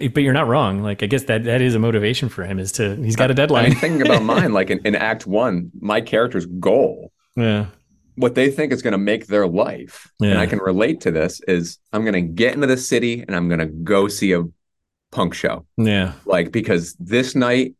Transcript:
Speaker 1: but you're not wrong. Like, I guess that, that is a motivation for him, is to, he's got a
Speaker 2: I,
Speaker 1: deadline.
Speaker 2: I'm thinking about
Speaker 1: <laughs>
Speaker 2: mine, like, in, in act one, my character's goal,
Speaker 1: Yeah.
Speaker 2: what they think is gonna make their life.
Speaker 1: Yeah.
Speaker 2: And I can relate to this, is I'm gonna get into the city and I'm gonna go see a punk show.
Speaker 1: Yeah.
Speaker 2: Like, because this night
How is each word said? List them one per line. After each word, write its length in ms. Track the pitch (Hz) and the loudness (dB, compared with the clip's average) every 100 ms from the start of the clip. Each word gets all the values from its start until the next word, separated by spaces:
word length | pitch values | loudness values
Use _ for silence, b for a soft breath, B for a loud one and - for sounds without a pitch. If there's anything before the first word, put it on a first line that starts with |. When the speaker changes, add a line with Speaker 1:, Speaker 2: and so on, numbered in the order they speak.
| 135 | 0
Speaker 1:
but 100 | 147 | 0
you're 80 | 139 | 2
not 140 | 135 139 | 2 2
wrong. 340 | 190 113 98 | 2 2 0
Like, 220 | 104 98 | -4 -4
I 40 | 104 | -2
guess 160 | 131 123 | -2 0
that, 180 | 113 | -2
that 180 | 117 123 | 0 2
is 140 | 127 113 | 2 2
a 40 | |
motivation 500 | 113 110 104 127 123 | 2 2 0 -2 -4
for 160 | - 90 | -6 -6
him, 120 | 95 | -6
is 140 | 95 | -6
to, 220 | - 104 104 | -4 -4 -2
he's 220 | 110 110 | -2 0
got 120 | 131 | 2
a 20 | |
Speaker 2:
I, 20 | 131 | 2
Speaker 1:
deadline. 300 | 147 131 117 | 4 4 4
Speaker 2:
I'm 100 | 139 | 2
thinking 240 | 165 160 | 2 2
about 220 | 135 - | 4 4
Speaker 1:
<laughs> 0 | |
Speaker 2:
mine, 300 | 110 214 160 | 4 2 2
like, 160 | 101 95 | 2 0
in, 100 | 95 107 | 0 0
in 100 | 101 | 0
act 320 | 110 110 - | 0 -4 -2
one, 440 | 104 120 87 85 - | 0 0 -2 -6 -10
my 180 | 101 107 | -2 -2
character's 460 | 107 110 120 95 85 | 0 0 0 -2 -6
goal, 640 | 90 92 120 127 - - _ _ - | -2 2 4 2 -2 -14 _ _ -2
Speaker 1:
Yeah. 300 | 113 104 101 - _ _ _ - | 0 0 -2 -10 _ _ _ -2
Speaker 2:
what 180 | 123 131 | 0 2
they 140 | 139 | 2
think 220 | 139 151 | 2 -2
is 100 | 123 | -2
gonna 160 | 120 98 | 0 0
make 300 | 101 110 - | 0 -2 0
their 180 | 104 92 | 0 2
life. 640 | 87 - - - - - - | 0 -2 -4 -14 -20 -16 -2
Speaker 1:
Yeah. 80 | 104 | 2
Speaker 2:
And 100 | 95 | 2
I 60 | 92 | 2
can 140 | 104 | 0
relate 420 | 95 92 120 165 | 0 0 0 0
to 100 | - | -2
this, 300 | 82 82 - - | 0 -2 -4 -2
is 300 | 90 85 - - | -2 -2 -10 -8
I'm 140 | 107 110 | -4 -2
gonna 160 | 95 | -2
get 320 | 85 85 120 | -2 0 0
into 140 | 135 139 | 2 0
the 100 | 127 | 0
city 420 | - 123 120 117 | 0 0 0 -4
and 140 | - 92 | -4 -2
I'm 140 | 87 | 0
gonna 160 | 82 80 | 0 -2
go 400 | 78 82 98 104 | -6 0 2 2
see 240 | 104 98 | 0 0
a 120 | 90 85 - _ _ _ _ _ | 2 0 -8 _ _ _ _ _
punk 220 | - 92 | -4 -4
show. 320 | - - - - - | -2 -6 -6 -10 -2
Speaker 1:
Yeah. 380 | 110 101 92 - - | 0 2 0 -6 -2
Speaker 2:
Like, 280 | 90 85 | 0 0
because 420 | 117 107 90 82 - | -2 0 -2 -2 -12
this 380 | 87 117 127 131 | -2 -2 0 0
night 400 | 123 123 127 - | 2 2 0 -4